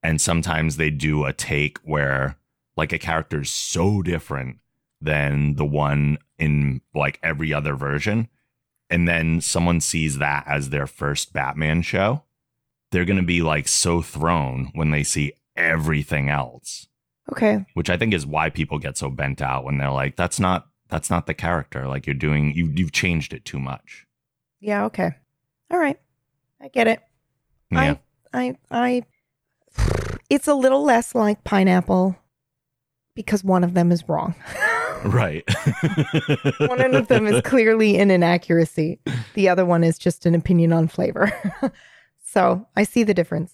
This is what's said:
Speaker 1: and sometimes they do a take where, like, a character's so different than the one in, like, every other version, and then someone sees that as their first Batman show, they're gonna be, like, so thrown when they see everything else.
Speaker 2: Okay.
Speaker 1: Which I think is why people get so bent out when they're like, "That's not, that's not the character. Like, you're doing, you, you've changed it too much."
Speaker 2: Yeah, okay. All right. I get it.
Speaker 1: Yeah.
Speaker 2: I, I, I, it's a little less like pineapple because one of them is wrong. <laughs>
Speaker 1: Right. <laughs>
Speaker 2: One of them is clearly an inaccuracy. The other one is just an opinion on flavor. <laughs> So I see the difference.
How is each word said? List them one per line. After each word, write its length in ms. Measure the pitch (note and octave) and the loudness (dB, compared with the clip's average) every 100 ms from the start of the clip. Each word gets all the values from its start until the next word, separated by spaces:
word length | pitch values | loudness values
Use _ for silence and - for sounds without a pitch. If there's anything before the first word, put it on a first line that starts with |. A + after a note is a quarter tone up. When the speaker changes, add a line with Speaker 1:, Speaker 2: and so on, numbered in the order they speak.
Speaker 1:
and 180 | E2 D#2 | 0 0
sometimes 560 | - E2 D#2+ D#2+ D#2+ D2 | 2 0 0 0 0 0
they 140 | D#2 | -2
do 340 | D2 D2+ D2+ | 0 0 0
a 80 | C#2 | -2
take 460 | C#2 - D2 D2 - | -4 -4 -2 -2 -6
where, 600 | - D2+ C#2 C2+ C2+ C#2+ _ _ _ - | -6 -2 0 0 -2 -6 _ _ _ -4
like, 160 | D#2 | -4
a 60 | E2+ | -4
character's 520 | - D#2+ D#2+ D2+ C#2 | -2 -4 -2 -6 -4
so 500 | - - E2+ F#2 G#2+ | -6 -6 -2 0 0
different 580 | E2+ E2+ - C#2 B1+ - _ _ _ _ | -2 -4 -6 -8 -8 -12 _ _ _ _
than 560 | D2+ D2+ C#2+ C#2+ D2 C#2+ | -2 0 0 0 0 0
the 100 | D2 | 0
one 520 | D2 D2 C#2+ D2 D2 _ _ | 0 0 2 0 -2 _ _
in, 440 | D#2 D2 C#2+ B1+ _ | 0 2 0 -4 _
like, 240 | D2+ C#2+ - | -4 -4 -2
every 300 | E2 D2 D#2 | -6 -4 -2
other 220 | D2 D2 | -2 -4
version, 540 | C#2+ C#2 D2 F2 G#2+ A2+ _ _ _ _ _ _ | -4 -4 -2 -2 -2 -4 _ _ _ _ _ _
and 200 | E2+ E2+ | 0 2
then 320 | E2+ D#2+ E2 | 2 2 0
someone 400 | - F2+ E2+ E2+ | 0 0 2 0
sees 380 | D2 E2 D#2 C#2 | 0 -2 -2 -2
that 260 | C#2+ C#2+ C#2 | -2 -2 -2
as 240 | D2 C#2 | -4 -2
their 160 | C#2+ C#2 | -4 -6
first 460 | - C#2+ D2 - | -6 -4 -4 -6
Batman 500 | D2+ C2+ C#2+ D#2 D#2+ | -6 -6 -2 0 0
show, 400 | E2+ F#2+ G2 C#3+ _ _ _ _ _ _ _ | 0 0 0 -2 _ _ _ _ _ _ _
they're 140 | F#2 | -2
gonna 180 | F2 G2 | 0 0
be, 200 | F2 F2 | 2 0
like, 260 | D#2+ D2+ C#2+ | 2 0 0
so 320 | - F2+ E2+ | -2 0 0
thrown 680 | D#2+ - D#2+ E2+ C2+ B1+ C2 | -2 -4 0 0 -2 -6 -8
when 160 | D#2+ D#2 | -2 0
they 120 | D2+ | 0
see 300 | C#2+ - C#2+ - _ - | -2 -2 -4 -6 _ -4
everything 720 | E2+ E2 D2+ D2+ D2 D#2 C#2 | 0 0 0 -2 -2 -2 -2
else. 580 | C#2+ B1 B1 - - - _ _ _ - | -2 -4 -10 -16 -16 -18 _ _ _ -14
Speaker 2:
Okay. 340 | - G#3+ G#3 F#3+ | -2 0 0 -4
Speaker 1:
Which 160 | - D#2+ | -6 -2
I 60 | F2+ | 0
think 180 | A2+ | 0
is 100 | F#2 C#2+ | -2 -2
why 240 | D2+ D#2+ | -2 -2
people 280 | - D#2 D2+ | -2 -6 -4
get 180 | C#2 - | -6 -8
so 120 | C#2+ | -8
bent 300 | C2 C#2 C2+ | -4 -6 -4
out 220 | C2+ C2 | -4 -4
when 140 | B1+ C#2 | -4 -2
they're 120 | C#2 | -2
like, 260 | C2+ C#2 - | -2 -4 -4
"That's 220 | F2+ - | -4 0
not, 280 | F#2 F#2 - _ _ | 0 0 -4 _ _
that's 220 | D#2+ - | -8 -2
not 160 | F2 - | -4 -4
the 80 | |
character. 520 | - E2 E2+ - C2 C2+ | -6 -2 -2 -4 -10 -6
Like, 180 | C#2 - | -6 -6
you're 80 | |
doing, 380 | C#2 D2+ D2+ D2 | -2 0 2 2
you, 160 | D2 E2+ | 0 -2
you've 180 | D2+ E2+ | 0 -2
changed 400 | - F#2+ E2+ D2 | 0 0 -2 -4
it 120 | - | -12
too 140 | - C#2+ | -10 -8
much." 480 | C2+ C2 _ - _ _ _ _ _ _ | -8 -10 _ -20 _ _ _ _ _ _
Speaker 2:
Yeah, 240 | G#3 G3+ G#3+ | -6 -4 -4
okay. 260 | - F3 D3 _ _ _ _ _ | -2 -4 -4 _ _ _ _ _
All 80 | F4+ | 0
right. 200 | D4+ C4+ _ _ _ _ _ _ | 0 -2 _ _ _ _ _ _
I 80 | C4+ | -8
get 180 | B3+ A3+ | 0 0
it. 160 | A3+ _ _ _ _ _ _ _ | 0 _ _ _ _ _ _ _
Speaker 1:
Yeah. 260 | - C4 C#4+ _ _ _ | 0 2 0 _ _ _
Speaker 2:
I, 240 | B3 B3+ C4 _ | -4 -4 -6 _
I, 320 | A#3 B3 B3 A#3 _ _ _ _ _ _ - | -2 0 0 -4 _ _ _ _ _ _ -2
I, 60 | G#1 - - - _ | 0 0 -4 -10 _
it's 160 | C#4 - | 0 2
a 60 | |
little 280 | C#4+ C4 C4+ | 2 4 4
less 300 | C#4+ A#3 A#3 | 4 2 2
like 300 | A#3+ G#3+ G#3+ | 0 0 0
pineapple 720 | - G3+ F#3+ F3+ F3+ F#3 F#3 F#3 _ _ _ _ _ _ _ _ _ | 0 2 4 4 2 2 2 -2 _ _ _ _ _ _ _ _ _
because 280 | - G#3 G#3 | -14 -2 -2
one 200 | F#3+ F#3 | 2 2
of 100 | F3 | 2
them 180 | F3+ F3 | 4 4
is 160 | F3 - | 2 0
wrong. 260 | D#3 - E3+ | -4 -2 -8
<laughs> 40 | - - - - - - | -10 -4 -2 -2 -4 -4
Speaker 1:
Right. 400 | G2+ A#2+ G2+ D2+ - G#2 - | 0 2 0 -2 -4 0 0
<laughs> 920 | - D#3+ E3+ D3 D#3+ - D3 C#3+ - | 0 0 0 0 0 0 0 0 0
Speaker 2:
One 340 | D3+ B3 C4 | 0 2 4
of 140 | C4 A3+ | 2 4
them 180 | A#3 G#3+ | 2 4
is 160 | A3+ | 2
clearly 560 | - C4 A3 A3 G#3+ G3 | 4 4 6 6 4 6
an 120 | G3+ | 6
inaccuracy. 880 | F#3 E3+ F3 - E3 D#3+ - D#3 - - B2+ A2 | 6 4 2 2 2 2 0 -4 -4 -6 -6 -6
The 160 | - F#3+ | 2 4
other 160 | F3+ F3+ | 4 4
one 180 | E3+ | 4
is 140 | E3 D#3+ | 4 2
just 260 | - - | -2 0
an 100 | E3+ | 0
opinion 380 | E3 - F3 E3 | 0 4 4 4
on 160 | E3 D#3+ | 4 2
flavor. 420 | - - - G3+ - G3+ - | 0 -4 0 -2 -2 -8 -4
<laughs> 120 | C4+ - - - _ _ | -6 -6 -20 -20 _ _
So 420 | - - F#3 F3+ A3 | -2 2 4 2 -2
I 80 | - | -2
see 220 | G#3 - | 0 2
the 100 | G#3+ | 2
difference. 380 | F#3 E3 E3 F3+ | 2 0 -2 -6